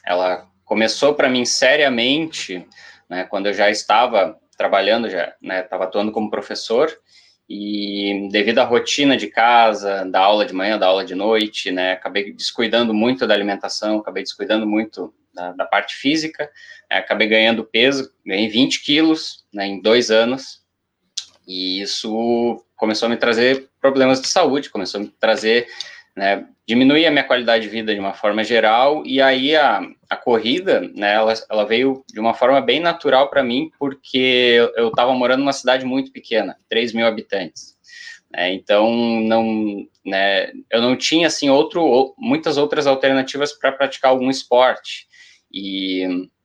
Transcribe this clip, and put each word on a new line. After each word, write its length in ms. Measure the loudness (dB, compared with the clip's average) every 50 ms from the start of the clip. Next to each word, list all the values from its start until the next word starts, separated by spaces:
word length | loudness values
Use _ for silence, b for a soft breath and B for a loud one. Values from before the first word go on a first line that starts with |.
| -6
ela 420 | -4 -2 0 0 -2 -2 -4 -8 _ _ _ _
começou 500 | -6 -2 0 0 0 0 0 0 0 2
pra 160 | 2 2 0
mim 160 | 2 0 -2
seriamente, 1200 | -2 -2 2 2 2 4 4 2 2 0 0 0 0 0 -2 -2 -6 -8 -10 -12 -10 -10 -12 -12 -16 B B B B B B B B
né, 160 | -8 -8 -8
quando 220 | -6 -6 -6 -4 -4
eu 60 | -2
já 160 | 2 2 2
estava 720 | 2 0 0 2 2 4 4 4 4 2 2 0 -2 _ _ _ _ -4
trabalhando, 520 | -2 0 2 2 2 2 2 0 0 -2
já, 240 | -4 -4 -6 -6 -8 _
né, 200 | -10 -8 -6 -6
tava 220 | -6 -6 -6 -6 -4
atuando 280 | -4 -2 -2 -4 -2
como 200 | -2 -4 -4 -4
professor, 600 | -4 -6 -8 -8 -10 -10 -6 -2 0 0 0 0 -2 -8 b b b b b b b b _ -14
e 840 | -12 -10 -8 -8 -6 -6 -6 -6 -6 -4 -4 -4 -4 -4 -4 -2
devido 280 | -2 0 0 2 2 2
à 40 | 2
rotina 540 | 4 2 0 0 0 -2 0 2 2 2 0
de 100 | -2 -4
casa, 800 | -2 2 4 6 6 6 6 4 2 0 -2 -4 -4 -4 -4
da 160 | -2 0 2
aula 240 | 4 4 4 2 0
de 80 | -2 -2
manhã, 260 | -4 -2 -2 -2 2
da 80 | 2 2
aula 180 | 2 2 0
de 80 | -4 -6
noite, 580 | -4 0 0 2 0 0 -2 -6 -8 -6 -6
né, 200 | -4 -2 -2 -2
acabei 420 | -2 -4 -6 -6 -4 -4 -6 -6 -8
descuidando 600 | -10 -10 -8 -4 -4 -2 0 2 2 2 2 2
muito 340 | 2 2 0 0 0 0 2
da 60 | 2
alimentação, 640 | 2 2 -2 -4 -6 -6 -8 -8 -6 -4 -2 -2 -2
acabei 240 | -4 -6 -8 -10 -10
descuidando 420 | -10 -10 -8 -4 -2 -2 -2 0
muito 480 | 0 -2 -2 -4 -4 -8 -12 -12 -12 _ _ _ _ _
da, 180 | -12 -12 -10
da 140 | -8 -8 -6
parte 300 | -2 -2 -2 -2 -4 -8
física, 540 | -6 -2 -2 -2 -2 -2 -6 -8 -10 -12 -12 B B B B B B B B
né, 80 | -4 -4
acabei 300 | -2 -2 -2 -2 0 2
ganhando 380 | 2 2 4 2 2 0 -4
peso, 460 | -4 0 2 2 2 2 0 -4 -8 _ _ -12
ganhei 220 | -6 -4 -2 -2 -2
vinte 360 | 0 0 0 0 0 -4 -4
quilos, 600 | -2 0 2 2 2 2 0 -4 -10 -16 -18 _ _ -12
né, 140 | -8 -8 -8
em 140 | -6 -4
dois 280 | 0 2 2 2 2 2
anos, 540 | 2 2 2 2 0 -6 -8 -14 -20 -20 _ _ _ _ _ _ _ _ _ _ -16 -16 -16 -16 _ _ _
e 360 | -14 -10 -8 -8 -6 -6 -6
isso 840 | -8 -8 -8 -8 -8 -8 -6 -4 -2 0 0 0 0 -2 -4 -6 -10 _ _
começou 320 | -6 -4 -2 -2 -2 -2 -2
a 20 |
me 80 | -2 0
trazer 520 | 0 0 2 2 2 2 2 0 -4 -10 _ _
problemas 420 | 0 2 2 4 4 4 2 2
de 60 | 0 -2
saúde, 420 | 0 2 2 2 2 -2 -4 -6
começou 320 | -8 -10 -8 -8 -8 -8
a 20 | -8
me 100 | -10 _ _
trazer, 480 | 0 0 0 2 2 2 2 2 0 B B B B B B B B B B
né, 300 | -2 0 0 0 0 -2 -10 _ _ _
diminuir 400 | -2 2 4 4 6 6 6 4
a 60 | 4
minha 140 | 2 2 2
qualidade 380 | 2 0 0 2 2 2 2 0
de 60 | -2
vida 240 | -8 -8 -4 -4 -4
de 60 | -4
uma 140 | -4 -6 -6
forma 280 | -4 -2 -2 0 0
geral, 640 | 0 0 2 2 4 4 4 4 4 2 2 0 -4
e 140 | -4 0 2
aí 340 | 2 4 2 2 2 2 2
a, 280 | 4 4 4 2 0 -2 -6 -14 _ _ -8
a 60 | -8
corrida, 640 | -6 0 0 0 2 2 0 -2 -2 0 0 0 0 0 -4 -8
né, 180 | -4 0 2 2
ela, 200 | 2 2 2 0 -2 -4 -6
ela 160 | -2 -2 0
veio 400 | 0 0 0 0 0 -2 -4 -8 _
de 140 | -10 -4
uma 120 | -2 -2 0
forma 280 | 2 2 4 4 4
bem 180 | 2 2 0 0
natural 500 | 0 -2 -2 -2 0 2 4 4 4 2
pra 140 | 2 0 0
mim, 260 | 0 0 -4 -4 -6 _ -6
porque 760 | -6 -6 -6 -8 _ -6 -2 0 2 2 2 4 4 4 4
eu, 160 | 4 4 2 2 0
eu 140 | -2 -2
tava 220 | 0 0 0 2 2
morando 260 | 2 2 2 2 2
numa 120 | 0 -2
cidade 320 | -2 -2 0 0 0 0 0
muito 280 | -2 -4 -4 -4 -6
pequena, 440 | -10 -18 -10 -4 -2 -2 -2 -4 -8 _ _ -6
três 240 | -2 -2 -2 -2 -2
mil 120 | 0 0
habitantes, 720 | 0 0 -2 -6 -6 -6 -6 -6 -6 -12 -18 -20 -20 _ _ _ B B B B B B B B _
né, 220 | -6 -4 -4 -2 -4
então 360 | -4 -2 0 2 4 4 2 2 0 0 0 0 0
não, 640 | 0 2 2 2 2 0 0 -2 -2 -4 -6 -8 -10 -14 _ _ -10
né, 480 | -6 -2 0 0 0 0 0 -2 -4 -6 -16 -10 -4
eu 100 | -2 0
não 140 | 2 2 0
tinha, 320 | 0 -2 0 2 2 2 2
assim, 220 | 0 0 0 2
outro, 320 | 4 4 2 2 0 0
ou, 340 | 2 4 4 4 2 0 -2 -8
muitas 380 | -4 -2 -2 0 0 -2 0
outras 320 | 0 0 0 0 0 2 2
alternativas 640 | 2 2 2 2 2 2 -2 -2 -4 -4 -4 -4
pra 220 | -4 -2 -4 -4 -2
praticar 380 | 0 -2 -2 -2 0 2 2
algum 180 | 2 4 2 0
esporte, 800 | -2 -2 -2 2 4 4 4 4 2 0 -6 -14 -16 -16 -16 b b b b b b b b _
e 760 | -14 -12 -10 -8 -6 -6 -4 -4 -2 -2 -2 -2 -4 -4 -6 -8 _ _